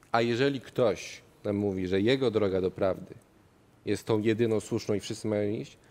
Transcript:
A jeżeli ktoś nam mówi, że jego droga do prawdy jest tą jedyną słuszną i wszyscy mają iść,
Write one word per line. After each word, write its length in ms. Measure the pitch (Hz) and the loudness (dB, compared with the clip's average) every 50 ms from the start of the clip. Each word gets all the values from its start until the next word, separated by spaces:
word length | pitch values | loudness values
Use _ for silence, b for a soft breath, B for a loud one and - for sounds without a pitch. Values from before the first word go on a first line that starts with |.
| - - - | -6 -2 0
A 80 | 117 120 | 2 2
jeżeli 380 | 120 120 113 135 143 143 127 | 2 2 2 2 0 0 -2
ktoś 600 | - - - - 127 110 90 82 - - - - - - - _ - | -8 -6 0 2 2 2 2 0 -6 -12 -16 -18 -20 -20 -16 _ -4
nam 120 | 104 104 | -2 -2
mówi, 300 | 101 104 101 95 95 92 90 | 0 0 0 -2 -2 -2 0
że 120 | 95 98 | 2 2
jego 300 | 101 113 135 135 131 120 | 4 4 4 2 2 2
droga 300 | 104 110 104 98 92 92 | 2 2 2 2 2 0
do 100 | 92 92 | 0 -2
prawdy 440 | - - 101 95 90 87 92 - - - - _ _ _ _ _ _ _ _ _ _ _ - | 0 0 0 0 0 -2 -8 -14 -18 -20 -20 _ _ _ _ _ _ _ _ _ _ _ -6
jest 220 | - 101 95 - | -4 -4 -2 0
tą 140 | - 113 107 | 0 0 2
jedyną 400 | 104 113 110 104 120 113 110 104 | 2 2 2 2 2 2 2 0
słuszną 340 | - - 120 110 - - 104 | -2 -2 -4 -4 -2 -2 -2
i 60 | 98 | -2
wszyscy 280 | - - 113 - - 110 | -4 -6 -8 -6 -4 -2
mają 220 | 107 104 104 101 | -2 0 0 -2
iść, 280 | 107 131 139 - - b b b | -2 -4 -6 -10 -14 b b b